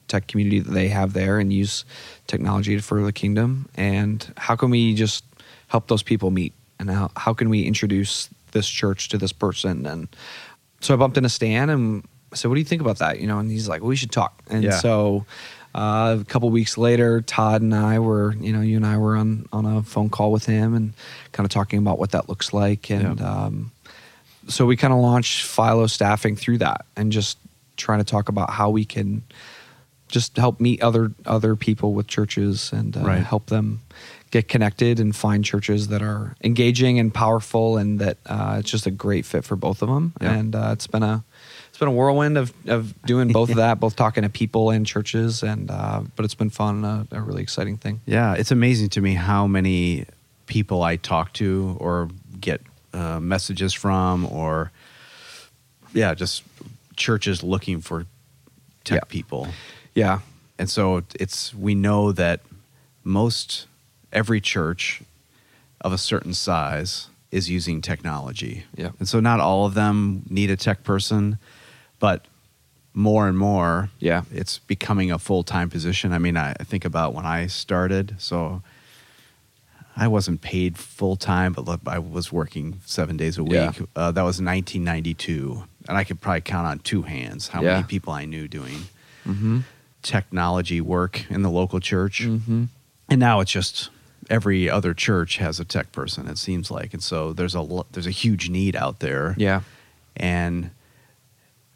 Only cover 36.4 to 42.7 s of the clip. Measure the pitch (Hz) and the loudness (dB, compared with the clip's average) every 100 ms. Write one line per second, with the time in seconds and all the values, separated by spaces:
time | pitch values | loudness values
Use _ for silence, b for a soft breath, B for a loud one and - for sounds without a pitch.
36.4 | 113 120 120 123 127 123 113 104 113 113 | 0 4 4 4 4 4 4 4 4 2
37.4 | 107 113 113 110 104 104 101 - - 107 | 2 2 4 4 2 0 0 -2 -4 -4
38.4 | 101 104 104 110 104 98 101 98 - 82 | -2 -2 -2 -2 -2 -2 0 0 0 -4
39.4 | - 98 - 95 113 135 165 - - 110 | -2 -2 -2 -2 0 0 0 -2 0 0
40.4 | 110 110 110 110 - 110 107 110 110 B | 0 -2 -2 -2 -2 0 0 0 -4 B
41.4 | B B B - 147 123 135 139 147 147 | B B B -2 0 4 4 4 4 2
42.4 | 127 - - | 0 -4 -2